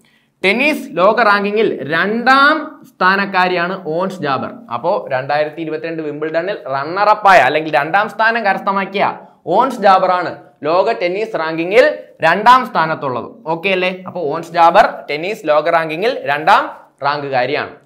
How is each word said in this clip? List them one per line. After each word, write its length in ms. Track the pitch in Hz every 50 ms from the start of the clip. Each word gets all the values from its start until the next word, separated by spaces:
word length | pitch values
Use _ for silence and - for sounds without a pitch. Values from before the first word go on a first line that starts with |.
| _ _ _ _ _ _ _ _ -
ടെന്നീസ് 440 | 185 202 233 269 302 302 - - -
ലോക 300 | - 170 175 202 220 226
റാങ്കിങ്ങിൽ 720 | 233 214 202 202 196 202 202 220 220 175 - - 131 139 156
രണ്ടാം 880 | 165 180 196 220 233 233 240 262 269 277 285 311 311 302 - - - - -
സ്ഥാനക്കാരിയാണ് 1000 | _ _ 185 185 190 196 202 196 190 180 185 180 180 175 170 175 190 190 185 151
ഓൺസ് 320 | 156 170 185 196 190 -
ജാബർ. 340 | 147 143 135 127 113 - - - - - 117
അപ്പോ 360 | 120 117 170 202 - - -
രണ്ടായിരത്തി 500 | 139 127 135 135 147 147 151 151 151 -
ഇരുപത്തിരണ്ട് 420 | 165 156 151 151 165 165 165 160 156
വിംബിൾഡണിൽ 540 | 151 143 147 156 160 156 165 170 190 208 - - 131
റണ്ണറപ്പായ 720 | 135 135 139 151 175 190 208 208 214 208 208 202 190 170
അല്ലെങ്കിൽ 340 | 131 131 147 156 160 160 151
രണ്ടാം 340 | 147 143 156 160 196 214 220
സ്ഥാനം 360 | 220 - 226 226 226 233 226
കരസ്ഥമാക്കിയ 720 | 196 196 185 - 202 196 196 190 190 196 202 175 - - - - - _ _ _ -
ഓൺസ് 320 | 165 208 247 269 - 226
ജാബർ 320 | 196 202 190 190 185 185
ആണ് 240 | 180 180 175 143 113 - - - _ _ -
ലോക 280 | 147 165 180 190 220
ടെന്നീസ് 440 | 233 233 185 175 180 196 220 220 -
റാങ്കിങ്ങിൽ 600 | 165 160 156 165 160 165 175 196 226 269 302 294 - - - - _
രണ്ടാം 440 | 156 160 170 196 214 214 - 254 247
സ്ഥാനത്തുള്ളത്. 680 | 233 - 185 160 160 160 135 147 139 123 117 107 - - - - 156
ഓക്കെ 220 | 165 165 165 196
അല്ലേ? 340 | 190 185 180 185 185 185 185 185
അപ്പോ 140 | - 180
ഓൺസ് 300 | 170 139 151 165 170 165
ജാബർ 420 | 160 170 170 170 170 196 233 - - - - -
ടെന്നീസ് 380 | 143 147 165 185 214 - - 156
ലോക 220 | 147 151 151 165
റാങ്കിങ്ങിൽ 500 | 165 165 165 160 156 160 196 233 269 262 -
രണ്ടാം 540 | 131 143 147 156 175 208 247 294 302 - - - _ _ _ -
റാങ്കുകാരിയാണ്. 640 | 139 147 147 143 139 135 123 123 131 147 139 113 92 - - _